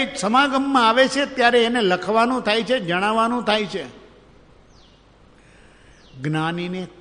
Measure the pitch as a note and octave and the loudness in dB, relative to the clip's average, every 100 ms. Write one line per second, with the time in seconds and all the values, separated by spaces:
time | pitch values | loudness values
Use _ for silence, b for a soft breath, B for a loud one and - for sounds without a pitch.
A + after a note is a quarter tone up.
0 | C4+ - F#3+ B3 C#4+ C4 C#4 C4+ A3+ A#3 | 0 -4 0 2 2 0 0 2 4 4
1 | C4 C#4 C#4+ C4+ A#3+ A#3+ A#3 B3 G3+ F3+ | 2 2 -4 2 4 4 2 2 0 0
2 | F3+ A3 A#3 B3+ G#3+ A3 A3 B3+ F3 F3 | 0 2 2 0 0 -2 0 -2 -2 -2
3 | G3+ A3 A3+ B3 G#3 G#3+ G3+ F#3 C3+ - | 0 0 0 -2 0 -2 -2 -8 -12 -16
4 | - - - - - - _ - - _ | -20 -20 -20 -20 -20 -20 _ -20 -20 _
5 | _ _ _ _ b b b b b b | _ _ _ _ b b b b b b
6 | b C3 C#3 D#3 D#3+ E3+ F3 F#3 F3+ - | b -10 -6 -4 -4 -4 -6 -8 -10 -14